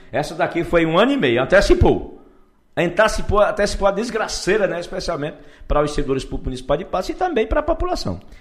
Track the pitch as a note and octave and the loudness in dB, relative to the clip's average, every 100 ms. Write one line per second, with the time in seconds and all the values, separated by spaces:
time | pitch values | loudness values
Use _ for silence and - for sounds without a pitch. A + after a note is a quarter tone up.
0 | - B2 D3 E3 D#3+ E3 E3+ F3 D#3+ E3 | -8 -6 -4 -4 -4 -2 0 2 4 2
1 | B3 C#4 C#3+ A#2 C3 F#3+ - F#4+ - G#2 | 2 2 2 2 4 4 6 6 6 2
2 | - - - _ _ _ _ - F3 F3 | -2 -16 -20 _ _ _ _ -2 0 2
3 | G#3+ - E3 G3+ F#3+ - G3+ - G3 F#3+ | 2 2 0 2 2 2 -2 0 0 0
4 | A#3+ G#3+ F#3 - - G#3 F#3 E3+ F3 F#3 | -4 -4 -6 -4 -2 0 0 -2 -8 -8
5 | F3 E3 D3 - - - - D3 D3 D3 | -6 -6 -6 -10 -20 -14 -2 0 0 0
6 | C3 C3+ - C3 C3+ B2 - D3 - - | -2 -2 -4 -8 -8 -6 -2 -2 -2 -6
7 | - - F#4 D#4+ A3 - D4 D#4+ F4+ - | -4 -4 -2 -2 -2 -2 -2 -2 -2 -4
8 | - F2 - - | -6 -8 -12 -16